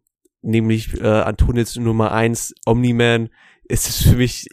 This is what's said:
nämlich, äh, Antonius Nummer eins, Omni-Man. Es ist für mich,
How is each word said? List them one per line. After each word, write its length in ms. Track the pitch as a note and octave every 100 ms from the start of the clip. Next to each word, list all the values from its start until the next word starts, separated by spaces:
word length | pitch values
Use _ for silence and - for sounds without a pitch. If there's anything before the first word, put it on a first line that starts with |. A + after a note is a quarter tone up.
| _ _ _ _
nämlich, 580 | - A2+ A2 A2 - -
äh, 60 | G#2+
Antonius 720 | G#2+ G2+ G#2+ - A#2+ A2+ A#2+
Nummer 360 | A#2 A2+ A2
eins, 420 | A2 A2+ A#2 - - -
Omni-Man. 640 | A#2 B2 A#2 A#2+ A#2 A2+ _ _ _ -
Es 200 | A2 -
ist 140 | -
für 140 | - B2
mich, 320 | B2 - -